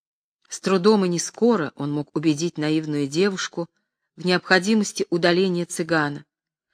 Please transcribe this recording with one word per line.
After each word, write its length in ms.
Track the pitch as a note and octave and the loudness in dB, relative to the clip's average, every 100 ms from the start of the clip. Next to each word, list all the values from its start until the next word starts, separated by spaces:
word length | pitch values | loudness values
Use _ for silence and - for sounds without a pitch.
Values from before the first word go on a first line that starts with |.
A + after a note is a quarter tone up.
| _ _ _ _ _ | _ _ _ _ _
С 100 | - | -8
трудом 460 | F#3 F#3+ G3 G#3+ F#3 | 0 2 4 4 2
и 20 | |
не 120 | E3+ | -2
скоро 520 | - - A#3 G#3 C#3+ - | -6 0 2 2 -2 -6
он 160 | C#3+ | -6
мог 220 | D3 D3 D#3 | -4 -6 -2
убедить 420 | D#3+ D3 E3+ - | 0 0 -2 -4
наивную 500 | D3+ D#3 D#3 D3 C#3 | -2 -2 -2 -4 -2
девушку 640 | D3+ G3+ F#3+ - - E3 _ _ _ _ - | 0 0 -2 -8 -8 -10 _ _ _ _ -6
в 80 | F3+ | 0
необходимости 840 | F3+ - F#3 F#3 A3 G3+ - - | 0 2 2 4 2 0 -4 -4
удаления 560 | E3+ F3 F3 F#3+ F3 E3+ | 0 2 2 2 0 -4
цыгана, 600 | - E3 D#3+ D3 C#3+ - _ _ _ _ | -6 -2 -2 -2 -6 -16 _ _ _ _